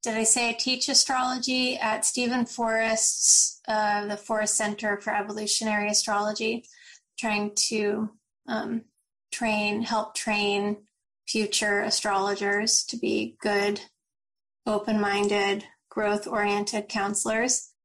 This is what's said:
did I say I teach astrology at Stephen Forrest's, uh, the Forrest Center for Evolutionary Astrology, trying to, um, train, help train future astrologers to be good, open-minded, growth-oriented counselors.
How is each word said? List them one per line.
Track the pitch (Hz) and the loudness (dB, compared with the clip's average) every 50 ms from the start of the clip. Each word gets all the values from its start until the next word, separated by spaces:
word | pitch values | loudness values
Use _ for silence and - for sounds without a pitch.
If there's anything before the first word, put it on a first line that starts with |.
did | - 240 220 | -4 -2 -2
I | 220 226 | 0 4
say | 220 - 247 240 233 | 4 4 4 2 0
I | 226 | -2
teach | 233 - 247 254 247 - - | -2 -2 -2 0 0 0 2
astrology | 277 - - - 262 254 254 254 254 254 247 - 254 254 254 254 254 - | 4 4 4 4 2 0 0 0 -2 -2 -2 -2 0 0 0 0 -2 -2
at | - 220 220 220 - | -2 -2 0 0 -2
Stephen | - - - 247 240 247 254 240 | -2 0 0 0 0 2 0 0
Forrest's, | - - - 233 226 220 220 226 220 220 220 220 - - - - - - - - - - - _ - | -2 -2 -4 -2 0 0 0 2 0 0 2 2 0 0 2 4 4 6 6 4 2 -2 -8 _ -2
uh, | 220 214 214 208 208 208 202 208 | 0 0 2 2 0 0 -2 -4
the | 208 202 | -6 -8
Forrest | - - 233 214 214 208 - | -6 -4 -2 -2 0 0 0
Center | - 220 208 208 208 226 214 202 208 | 0 0 -2 -4 -4 -2 -4 -4 -2
for | - 220 208 | -4 -4 -2
Evolutionary | 208 202 214 208 214 214 208 - - 226 220 214 208 208 208 | -2 -4 -4 -6 -6 -2 -2 -2 -2 0 0 0 0 0 0
Astrology, | 208 208 - - 208 208 208 214 214 214 226 220 233 233 - - - - - - - - _ _ _ - | 0 0 0 0 0 0 0 -2 -2 -2 -2 -4 -4 -4 -8 -14 -20 -20 -20 -20 -20 -20 _ _ _ -6
trying | - 226 214 208 208 208 208 - - - | -4 -2 -2 0 -2 -2 -2 -2 -2 0
to, | 226 214 208 202 202 220 220 214 - _ _ _ _ _ _ - | 0 0 0 0 0 0 -2 -6 -8 _ _ _ _ _ _ -6
um, | 233 220 226 233 233 226 226 _ _ _ _ _ _ _ _ _ | -6 -4 -4 -4 -6 -6 -6 _ _ _ _ _ _ _ _ _
train, | - - 247 220 214 208 208 208 208 214 | -8 -4 -2 0 0 0 0 0 -2 -2
help | 233 - 233 220 214 220 - | -2 0 0 -2 -2 -2 -6
train | - - 226 214 208 208 202 202 202 202 208 208 208 - _ _ _ _ _ _ _ _ - | -6 -4 -2 0 0 2 2 2 2 2 0 -2 -4 -8 _ _ _ _ _ _ _ _ -4
future | - 220 214 202 - - 220 208 202 202 | 0 0 0 2 0 0 2 2 2 2
astrologers | 202 - 208 - - 214 196 196 190 202 202 196 202 202 202 202 214 220 214 - - | 2 0 0 0 0 2 2 2 2 0 0 0 0 0 2 2 2 4 4 2 2
to | - - 233 | 0 -6 -4
be | - 170 - - - - - _ | -2 0 0 0 -2 -4 -8 _
good, | - 214 202 202 202 208 208 202 - - _ _ _ _ _ _ _ _ _ _ _ _ _ _ _ | -2 0 2 2 2 2 0 -2 -6 -14 _ _ _ _ _ _ _ _ _ _ _ _ _ _ _
open-minded, | 233 214 202 208 - 220 214 208 202 202 202 208 202 208 208 196 202 196 202 - - - _ _ _ | -2 -2 -2 0 0 0 2 2 2 2 2 2 2 2 2 2 2 0 0 -2 -10 -20 _ _ _
growth-oriented | - 214 214 208 208 208 208 - - 214 208 202 202 208 208 208 - 214 208 - | -4 -2 0 0 0 0 -2 -2 -2 0 0 2 2 0 0 0 -2 -4 -4 -4
counselors. | - 220 196 202 208 - - 226 220 220 233 247 254 - - - _ _ | -4 -2 -2 0 0 -2 0 0 0 2 2 2 2 0 -2 -8 _ _